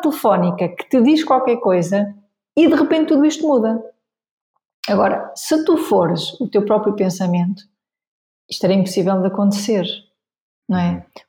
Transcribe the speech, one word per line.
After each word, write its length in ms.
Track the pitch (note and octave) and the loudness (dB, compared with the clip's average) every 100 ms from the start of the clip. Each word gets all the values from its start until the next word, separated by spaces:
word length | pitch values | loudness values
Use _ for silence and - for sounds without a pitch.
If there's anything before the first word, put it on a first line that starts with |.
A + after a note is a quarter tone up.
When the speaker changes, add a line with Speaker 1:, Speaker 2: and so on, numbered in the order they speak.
Speaker 1:
telefónica 640 | D#4 C#4+ A3+ F#3 F3 F3+ F3 | -2 0 0 2 0 -2 -4
que 220 | - - | -6 -2
te 120 | C4 | 2
diz 220 | A#3+ D#4 | 4 4
qualquer 380 | D#4 C4 B3+ A#3+ | 2 0 0 0
coisa 520 | G3+ F3+ E3+ G3 G3+ - _ _ _ | 2 0 0 -2 -2 -8 _ _ _
e 140 | - D#4+ | 2 4
de 80 | D#4 | 4
repente 320 | D#4+ D#4+ D#4 | 2 2 2
tudo 160 | D4 | 2
isto 240 | D4+ D4+ D#4 | 2 0 0
muda. 340 | C4 A3 A3+ - - _ _ _ _ _ _ _ _ - | 2 0 -4 -8 -20 _ _ _ _ _ _ _ _ -4
Agora, 420 | G3+ G3 - - - | 0 0 -2 -8 -10
se 280 | - D#4 | -2 -2
tu 140 | D#4+ D#4 | 2 0
fores 600 | - G3 E3+ E3+ - - | 2 0 2 -2 -6 -8
o 80 | A#3 | -2
teu 160 | G#3 G#3 | -2 0
próprio 280 | G#3+ G#3 G3+ | 0 0 -2
pensamento, 680 | F#3+ F3+ F3+ F3 F3 G3+ - _ _ _ _ _ _ _ - | -2 -2 -2 0 -2 -4 -12 _ _ _ _ _ _ _ -16
isto 140 | - F3+ | -4 0
era 80 | |
impossível 480 | F#3+ F#3 - F3+ F#3+ | 0 0 -2 0 0
de 60 | F#3 | -2
acontecer, 580 | G3 G3+ G3+ - G#3 E3+ - _ _ _ _ _ _ - | 0 0 0 -2 -2 -4 -8 _ _ _ _ _ _ -4
não 100 | F#3 | -2
é? 120 | F3 | -2
Speaker 2:
Uhum. 100 | F3 - - | -4 -10 -20